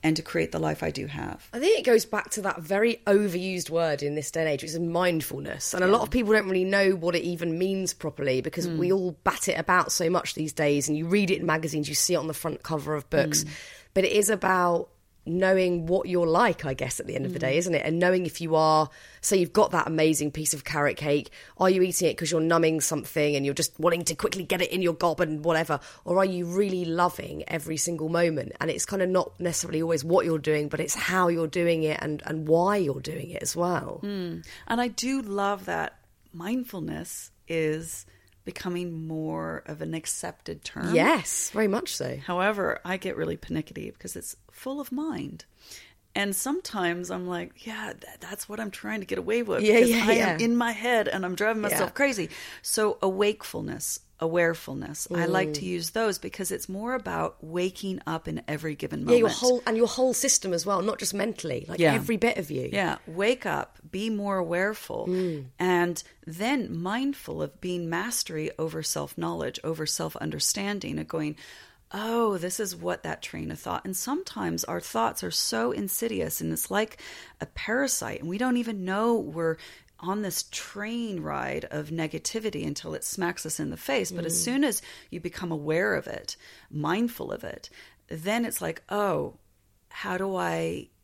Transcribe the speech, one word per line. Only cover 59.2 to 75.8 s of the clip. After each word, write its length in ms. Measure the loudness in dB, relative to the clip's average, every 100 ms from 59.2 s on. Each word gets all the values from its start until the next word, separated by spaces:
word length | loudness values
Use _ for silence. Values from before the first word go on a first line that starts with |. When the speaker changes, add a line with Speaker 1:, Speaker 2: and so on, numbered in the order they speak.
| 6
Speaker 1:
moment. 60 | 4
Speaker 2:
whole, 220 | 4 4 2
and 100 | 2
your 120 | 2
whole 240 | 4 2
system 380 | 2 2 2 2
as 140 | -2 0
well, 160 | 0
not 160 | 0 -2
just 160 | -4
mentally, 500 | -2 -2 -2 -4 -6 -6
like, 140 | 4
Speaker 1:
Yeah. 140 | 4
Speaker 2:
every 240 | 4 2 2
bit 180 | 2 2
of 140 | -4
you. 180 | -4 -2
Speaker 1:
Yeah, 280 | 0 0 -2 -6
wake 400 | 0 2 2 0
up, 320 | -2 -4 -12 -10
be 200 | -6 -2
more 260 | -2 -2 -2
awareful, 720 | 0 0 0 -2 -6 -6 -2
Speaker 2:
Mm. 380 | 0 0 -4 -8 _
Speaker 1:
and 440 | 2 4 4 0 -10 -16 -14
then 500 | -4 0 0 -2 -4
mindful 640 | -2 -2 -2 -4 -8 -6
of 160 | -6 -6
being 260 | -4 -4 -2
mastery 600 | -4 -4 -4 -4 -4 -6 -4
over 240 | -6 -4
self-knowledge, 760 | -4 -4 -4 -4 -4 -2 -4 -6
over 220 | -6 -4 -4
self-understanding, 1120 | -4 -4 -4 -6 -2 -2 0 -2 -4 -4 -6
and 100 | -4
going, 260 | -4 -4 -6 -14 -20 -20 _ _
"Oh, 440 | -8 -2 2 2 2
this 200 | -4 -4
is 160 | -6 -4
what 260 | -4 -4
that 200 | -6 -8
train 280 | -8 -8 -8
of 80 | -8
thought." 260 | -4 -6
And 120 | -4 -6
sometimes 680 | -4 -4 -4 -6 -4 -4
our 160 | -4 -6
thoughts 440 | -4 -2 -2 -2
are 80 | -6
so 400 | -4 -2 0 -2
insidious 680 | -2